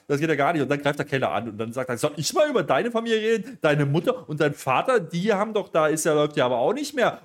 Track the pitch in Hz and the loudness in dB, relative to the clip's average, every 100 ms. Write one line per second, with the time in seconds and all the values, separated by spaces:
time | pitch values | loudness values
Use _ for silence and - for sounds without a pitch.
0 | - 143 165 143 143 165 139 143 143 147 | -4 -2 0 2 2 2 0 0 0 -2
1 | 139 135 113 90 113 104 113 120 127 117 | -2 0 0 -2 -4 -6 -6 -6 -6 -2
2 | 147 - 147 - 302 240 143 139 226 226 | -2 -2 -2 0 2 2 2 0 2 -2
3 | 233 220 214 226 233 240 156 147 139 151 | -2 0 0 0 -2 -2 0 2 2 2
4 | - - - 151 147 147 - 131 - 247 | 0 -4 -6 0 0 0 0 0 2 0
5 | 156 170 208 196 220 214 - 165 156 151 | 0 -2 0 0 0 -2 0 2 2 2
6 | 175 151 147 151 127 123 139 247 285 - | 2 2 2 2 2 2 0 0 -4 0
7 | 196 - | 0 0